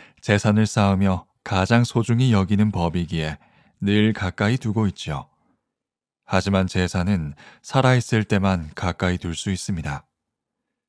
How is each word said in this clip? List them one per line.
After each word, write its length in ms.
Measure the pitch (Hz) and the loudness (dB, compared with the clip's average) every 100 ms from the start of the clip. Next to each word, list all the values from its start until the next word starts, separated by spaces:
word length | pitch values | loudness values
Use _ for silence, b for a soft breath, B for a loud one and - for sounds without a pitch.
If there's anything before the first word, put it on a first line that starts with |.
| B B | B B
재산을 440 | - 104 113 104 107 | 0 2 2 2 2
쌓으며 600 | - 101 95 98 92 - _ | 2 2 2 2 0 -6 _
가장 400 | - 98 95 117 | -4 -2 2 2
소중히 480 | 120 120 113 120 131 | 2 0 0 2 4
여기는 380 | 104 92 104 107 | 4 2 2 2
법이기에 680 | 98 85 87 85 82 78 76 b b b b | 2 -2 -2 -4 -4 -4 -6 b b b b
늘 320 | 101 104 107 | 0 2 2
가까이 420 | 104 95 - 104 127 | 0 -4 -2 0 0
두고 300 | 110 107 104 | -2 0 0
있지요. 400 | - - 71 - _ _ _ _ _ _ _ _ _ | -2 -8 -8 -10 _ _ _ _ _ _ _ _ _
하지만 420 | - 98 98 98 92 | -2 -2 2 0 0
재산은 680 | 95 90 92 87 98 76 73 B B | 0 -2 0 -2 -2 -2 -10 B B
살아있을 640 | - 139 127 127 - 110 | -4 0 2 2 2 -2
때만 460 | 107 101 98 92 78 | 0 0 2 -2 -4
가까이 440 | - 95 82 92 90 | -6 -6 -2 -2 -2
둘 160 | 87 | -4
수 160 | 82 - | -8 -4
있습니다. 560 | 95 - 90 73 69 - _ _ _ _ _ _ _ | -6 -4 -6 -6 -10 -12 _ _ _ _ _ _ _